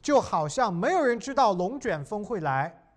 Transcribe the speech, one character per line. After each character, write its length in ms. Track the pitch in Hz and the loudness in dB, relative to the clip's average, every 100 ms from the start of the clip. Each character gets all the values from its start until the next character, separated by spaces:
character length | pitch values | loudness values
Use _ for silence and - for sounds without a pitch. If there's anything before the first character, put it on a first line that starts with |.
就 200 | - 277 | 4 2
好 260 | 175 180 151 | 2 -2 -2
像 260 | 269 233 | 0 0
没 180 | 170 240 | 0 2
有 120 | 370 | 2
人 160 | 269 233 | 2 0
知 140 | 269 | -2
道 200 | 269 233 | 2 2
龙 260 | 180 180 269 | 2 -2 -4
卷 240 | 247 156 | -4 -4
风 180 | 139 208 | -4 -8
会 160 | 202 220 | -6 -4
来 540 | 151 135 160 - _ | -2 -2 -2 -8 _